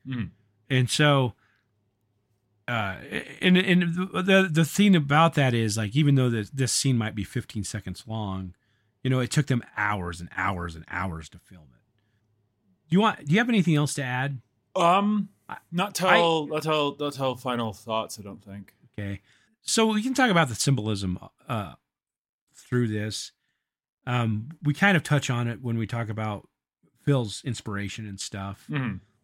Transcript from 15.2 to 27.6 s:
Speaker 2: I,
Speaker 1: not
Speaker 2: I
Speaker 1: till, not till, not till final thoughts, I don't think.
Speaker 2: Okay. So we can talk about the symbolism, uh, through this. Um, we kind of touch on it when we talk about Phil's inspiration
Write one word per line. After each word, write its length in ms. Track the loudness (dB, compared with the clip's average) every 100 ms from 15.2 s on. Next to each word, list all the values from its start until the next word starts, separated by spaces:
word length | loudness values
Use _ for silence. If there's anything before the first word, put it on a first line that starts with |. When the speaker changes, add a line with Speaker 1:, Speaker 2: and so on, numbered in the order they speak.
| -2 _ -14
Speaker 2:
I, 100 | -14 -6
Speaker 1:
not 300 | -4 -2 0
Speaker 2:
I 140 | 4 4
Speaker 1:
till, 300 | 4 2 -2
not 140 | -4
till, 340 | 0 0 0 -2
not 140 | -6
till 240 | -2 -4 -4
final 360 | -4 -2 -4
thoughts, 460 | -6 -6 -4 -4 -10
I 40 |
don't 220 | -14 -16
think. 300 | -16 -16 -16 _ _ -10
Speaker 2:
Okay. 220 | -8 -8 _ _ _ _
So 240 | -2 2 2
we 160 | 2
can 100 | -2
talk 160 | 2 4
about 180 | 4 2
the 60 | 0
symbolism, 640 | 0 2 0 -2 -2 -4 -8 _ -8
uh, 260 | -6 -8 -14 _ _ _ _ _ _ _
through 360 | _ -4 -2 0
this. 420 | -2 -6 -8 -12 _ _ _ _ _ _ _ -4
Um, 420 | 0 0 -2 -6 -4
we 120 | -2
kind 220 | 2 4 2
of 80 |
touch 260 | 2 0 0
on 160 | -2 -2
it 160 | -4
when 160 | -4 -2
we 80 | -2
talk 220 | -4 -6
about 400 | -6 -6 -6 -12 _ _ _ _ _
Phil's 380 | 0 0 0 -6
inspiration 600 | -8 -8